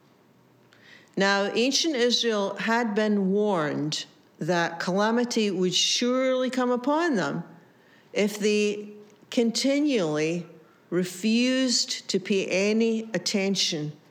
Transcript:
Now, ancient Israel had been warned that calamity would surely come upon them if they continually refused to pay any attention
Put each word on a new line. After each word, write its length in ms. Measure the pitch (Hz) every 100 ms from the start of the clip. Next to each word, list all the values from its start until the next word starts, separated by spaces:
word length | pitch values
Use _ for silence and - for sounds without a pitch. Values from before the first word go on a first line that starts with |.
| _ _ _ _ _ _ _ - - - - -
Now, 340 | 196 196 202
ancient 420 | - 247 269 339 269
Israel 600 | 240 226 233 214 196 -
had 340 | 190 233 240
been 380 | 208 214 208 190
warned 720 | 196 208 180 151 139 147 - - - _ -
that 380 | 160 175 170 -
calamity 720 | - 185 208 233 240 240 208
would 220 | 185 185
surely 760 | 156 - - 240 254 262 254 254
come 220 | 254 247
upon 440 | 247 247 302 349 233
them 300 | 143 160 - - - _ _ - _
if 260 | - 208 208
they 520 | 208 208 208 208 - - - - -
continually 1120 | - 233 233 269 285 294 247 160 151 156 175 165 - - _ -
refused 1160 | 170 180 - 220 226 247 262 262 233 - - -
to 100 | 190
pay 280 | 185 196 180
any 600 | 180 202 220 226 220 220
attention 800 | 175 170 202 196 190 - 170 151 - -